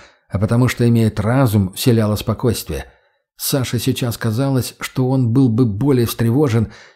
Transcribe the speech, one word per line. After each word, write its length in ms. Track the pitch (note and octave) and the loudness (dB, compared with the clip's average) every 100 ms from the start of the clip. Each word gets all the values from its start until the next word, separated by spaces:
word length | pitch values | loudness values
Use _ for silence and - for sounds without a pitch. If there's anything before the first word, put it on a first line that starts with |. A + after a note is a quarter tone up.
| - _ _ | -20 _ _
а 100 | F#2+ | -4
потому 280 | G#2 A#2 B2+ | 0 2 2
что 200 | - A#2+ | 2 2
имеет 320 | A#2 A2 G#2+ | 4 2 0
разум, 540 | G#2 C3 B2 G#2+ F#2 | 0 2 2 2 0
вселяла 420 | - B2+ A2+ G#2+ G2+ | 0 2 2 2 -2
спокойствие. 680 | - G2+ B2 - - C#2+ - _ _ _ _ - | -4 -2 -2 -2 -6 -10 -10 _ _ _ _ -10
Саше 420 | - C#3 A#2 A#2+ | -4 -4 -2 -4
сейчас 400 | C3+ - A#2+ - | -2 -2 -4 -4
казалось, 580 | A#2 A2 C#3 C3 - - | -4 -2 0 -2 -4 -8
что 300 | - - B2+ | -8 -4 0
он 220 | C3 A#2 | 0 2
был 180 | B2+ C3 | 2 2
бы 160 | A2 B2 | 2 0
более 400 | G2+ C#3 C3 A#2 | 0 0 2 0
встревожен, 680 | - A#2 C3 C#3+ A2+ G#2 - - | 0 0 2 2 0 -2 -6 -20